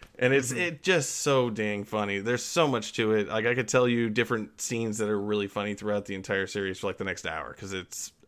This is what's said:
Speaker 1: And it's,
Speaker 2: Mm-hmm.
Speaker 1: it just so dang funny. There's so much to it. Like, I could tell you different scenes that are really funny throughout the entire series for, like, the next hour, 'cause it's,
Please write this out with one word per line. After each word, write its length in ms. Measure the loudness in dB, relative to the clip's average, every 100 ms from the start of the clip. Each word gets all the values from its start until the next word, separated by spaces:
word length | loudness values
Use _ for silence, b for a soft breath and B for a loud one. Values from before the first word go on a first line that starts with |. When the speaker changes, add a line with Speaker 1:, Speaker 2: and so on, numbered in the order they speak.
| B 0
Speaker 1:
And 160 | 4
it's, 160 | 4 2
Speaker 2:
Mm-hmm. 100 | -2
Speaker 1:
it 220 | -2 -2
just 340 | 2 2 2 -2
so 280 | 2 4 4
dang 360 | 0 -2 -2
funny. 340 | -2 -2 0 0
There's 240 | 0 -2
so 220 | 0 2 4
much 260 | 2 -2
to 180 | 0 2
it. 160 | 2 2
Like, 180 | 0 2
I 80 |
could 140 | 0 2
tell 200 | 4 4
you 220 | 4 2
different 500 | 2 2 0 -4 -8
scenes 380 | -6 -2 -2 -2
that 100 | 0
are 120 | 0
really 260 | 0 0 -2
funny 280 | -4 -4
throughout 320 | -4 -2 -2 -2
the 80 | -6
entire 300 | -2 -2 0
series 320 | -2 -4 -4
for, 80 | -6
like, 100 | -4
the 60 |
next 200 | -6 -6 -6
hour, 280 | -6 -8
'cause 180 | -12 -10
it's, 400 | -8 -8 -12 -14 _